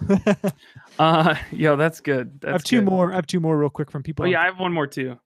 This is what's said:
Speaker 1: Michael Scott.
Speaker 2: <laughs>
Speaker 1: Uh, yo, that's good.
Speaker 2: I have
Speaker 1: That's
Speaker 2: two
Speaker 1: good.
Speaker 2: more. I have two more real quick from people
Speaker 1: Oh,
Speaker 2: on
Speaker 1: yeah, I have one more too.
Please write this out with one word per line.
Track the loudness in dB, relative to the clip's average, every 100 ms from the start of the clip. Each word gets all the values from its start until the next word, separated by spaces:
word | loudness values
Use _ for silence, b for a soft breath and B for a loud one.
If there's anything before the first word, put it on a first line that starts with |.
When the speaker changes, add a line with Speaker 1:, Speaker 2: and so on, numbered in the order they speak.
| 0
Speaker 1:
Michael | 2 2
Scott. | 0 -2 -6
Speaker 2:
<laughs> | -14 -20 -10 2
Speaker 1:
Uh, | 4 4 4 0 -6
yo, | 0 2 2
that's | 0 -2
good. | -2 -2 -4 -10
Speaker 2:
I | -6
have |
Speaker 1:
That's | -4
Speaker 2:
two | 0 2
Speaker 1:
good. | 2
Speaker 2:
more. | 2 0
I |
have | -2 -4
two | -2
more | 0 0
real | 0
quick | -4 -8
from | -10
people | -10 -4
Speaker 1:
Oh, | -2
Speaker 2:
on |
Speaker 1:
yeah, | 0
I | 0
have | -2
one | -4
more | -2 -4
too. | -6 -8 -10